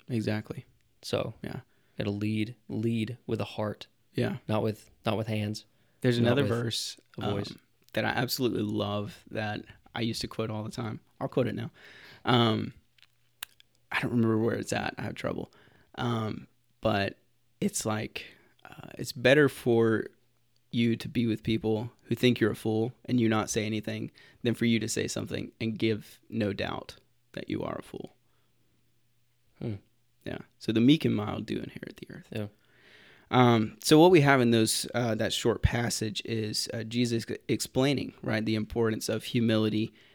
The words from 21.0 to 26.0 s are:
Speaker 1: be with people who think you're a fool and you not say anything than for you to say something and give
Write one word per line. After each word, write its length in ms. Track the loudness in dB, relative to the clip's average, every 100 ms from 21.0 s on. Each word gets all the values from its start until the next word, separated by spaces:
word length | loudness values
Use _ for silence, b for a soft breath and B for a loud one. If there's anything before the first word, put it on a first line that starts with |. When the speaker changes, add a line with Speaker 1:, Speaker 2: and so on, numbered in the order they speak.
| -2
Speaker 1:
be 160 | -2 0
with 160 | -2
people 480 | -2 -2 0 -2 -4 -10
who 120 | -6 2
think 240 | 2 4
you're 120 | 2
a 40 | 0
fool 380 | -2 0 -2 -4 -2
and 140 | 2
you 80 | 4
not 220 | 2 0
say 160 | -2 -2
anything 460 | -4 -4 -8 -8 -14 B B
than 100 | -2
for 120 | 2 4
you 140 | 4
to 80 | 2
say 200 | -2 -2
something 440 | -4 -6 -6 -8 -6
and 180 | -4 0
give 400 | 0 0